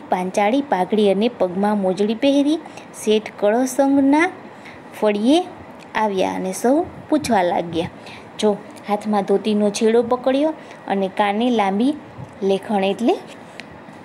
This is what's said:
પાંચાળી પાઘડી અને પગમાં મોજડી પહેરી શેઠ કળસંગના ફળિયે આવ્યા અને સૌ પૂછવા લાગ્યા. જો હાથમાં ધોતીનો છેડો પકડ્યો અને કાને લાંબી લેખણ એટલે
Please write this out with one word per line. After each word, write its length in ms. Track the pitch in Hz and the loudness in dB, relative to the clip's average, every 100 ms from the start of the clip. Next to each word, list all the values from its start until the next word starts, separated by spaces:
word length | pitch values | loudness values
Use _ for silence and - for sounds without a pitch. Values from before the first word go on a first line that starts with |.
| - | -2
પાંચાળી 540 | 190 185 208 202 269 | -2 0 0 2 2
પાઘડી 480 | 277 185 180 214 202 | 0 0 2 4 4
અને 180 | 190 233 | 4 0
પગમાં 500 | 233 185 180 202 208 | 0 -2 0 0 2
મોજડી 360 | 185 185 208 | 0 0 -2
પહેરી 420 | 226 277 277 285 320 - - - - | 2 2 4 2 0 -4 -18 -18 -6
શેઠ 280 | - 214 214 - | 0 0 -2 -2
કળસંગના 920 | 208 226 254 - 277 277 269 302 359 - - - - - - - | 0 2 0 0 2 4 4 4 2 -4 -18 -20 -20 -20 -18 -2
ફળિયે 440 | 214 208 226 320 349 - - - - | 0 2 4 2 2 -12 -18 -20 -8
આવ્યા 360 | 220 214 190 185 | -2 0 0 -2
અને 220 | 185 185 | -2 -6
સૌ 320 | 190 233 294 349 - - | -2 2 2 0 -10 -2
પૂછવા 340 | 311 302 214 | -2 2 2
લાગ્યા. 480 | 175 202 170 165 180 - - - - - | 2 0 -2 -4 -4 -10 -18 -18 -18 0
જો 180 | 214 196 - - - | 0 0 -6 -14 -4
હાથમાં 340 | 208 214 208 | -2 0 0
ધોતીનો 480 | 190 196 214 208 208 | 2 0 2 2 2
છેડો 320 | 202 220 233 | 2 2 4
પકડ્યો 520 | 233 247 262 269 311 311 - - - | 2 0 2 2 0 -2 -14 -16 -4
અને 200 | 196 190 | -2 -2
કાને 420 | - 208 202 247 | 0 0 2 2
લાંબી 440 | 226 196 202 254 294 - - - - | 2 2 2 0 -2 -10 -16 -16 -4
લેખણ 420 | 196 190 - 208 | 0 0 0 0
એટલે 300 | 190 190 240 440 - - - - - - - - | 0 0 0 0 -6 -20 -18 -18 -18 -20 -20 -20